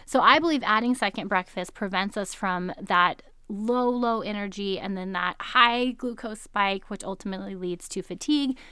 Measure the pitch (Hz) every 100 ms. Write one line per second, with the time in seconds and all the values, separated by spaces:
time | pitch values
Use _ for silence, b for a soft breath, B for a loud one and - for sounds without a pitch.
0 | B 262 220 285 330 294 208 214 233 254
1 | 202 208 190 190 180 - 180 - 202 185
2 | 196 214 190 - 196 180 180 - 196 180
3 | 175 - - - - 202 220 247 247 247
4 | 240 226 196 208 202 202 202 190 196 190
5 | 185 185 180 - - 254 240 240 254 240
6 | 247 233 233 214 - 208 196 196 - 202
7 | - 190 202 190 196 190 180 175 - -
8 | 180 - - 294 277 262 B